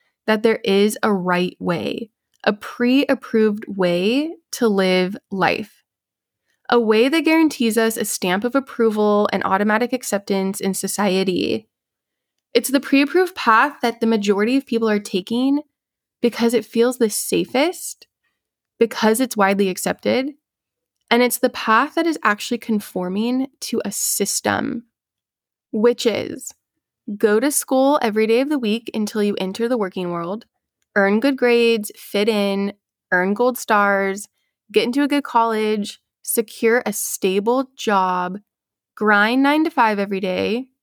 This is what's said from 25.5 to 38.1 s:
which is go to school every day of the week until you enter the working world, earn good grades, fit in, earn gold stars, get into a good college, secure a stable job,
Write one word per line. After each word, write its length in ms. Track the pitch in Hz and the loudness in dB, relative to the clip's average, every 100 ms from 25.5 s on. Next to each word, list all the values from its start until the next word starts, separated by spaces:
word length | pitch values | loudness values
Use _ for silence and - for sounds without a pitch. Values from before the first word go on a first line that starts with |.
| _ _ | _ _
which 340 | 220 233 247 233 | 0 2 2 0
is 480 | 202 - 262 - - _ _ _ _ - 202 | -2 -4 -8 -14 -18 _ _ _ _ -14 -2
go 240 | 214 214 | 2 2
to 100 | 277 | 2
school 480 | - - 262 269 294 | -2 0 2 4 4
every 280 | 220 214 220 | 2 0 2
day 120 | 226 | 2
of 80 | 277 | 0
the 100 | 294 | -2
week 280 | 220 226 - | -2 -4 -4
until 260 | 220 208 214 | -6 -4 -2
you 140 | 208 196 | -2 -2
enter 260 | 190 196 233 | -6 -4 -2
the 100 | 247 | -2
working 360 | 190 185 175 | -2 -4 -6
world, 340 | 170 170 214 - _ _ _ _ | -6 -6 -10 -12 _ _ _ _
earn 240 | 208 196 214 | 0 2 2
good 180 | 269 262 | 2 2
grades, 540 | 247 233 233 233 208 - | 2 4 4 2 -2 -12
fit 320 | - 202 214 | -6 -2 0
in, 440 | 214 202 196 202 - _ _ _ | 0 0 -2 -4 -6 _ _ _
earn 240 | 180 185 | 0 0
gold 240 | 208 247 240 | 2 0 0
stars, 720 | - 208 202 196 196 196 - _ _ _ _ | 0 2 2 2 -2 -4 -10 _ _ _ _
get 140 | 208 | 0
into 180 | 214 254 | 0 2
a 60 | 285 | 0
good 160 | 285 | 0
college, 760 | - 233 226 220 214 214 202 - _ _ | 0 0 2 0 0 -2 -4 -10 _ _
secure 640 | - - 220 - 226 240 214 | -6 -4 -4 -2 2 2 0
a 60 | |
stable 760 | 202 - - 196 190 208 254 262 - | -4 -6 -4 -2 0 2 0 -2 -6
job, 600 | - 202 185 | -2 0 0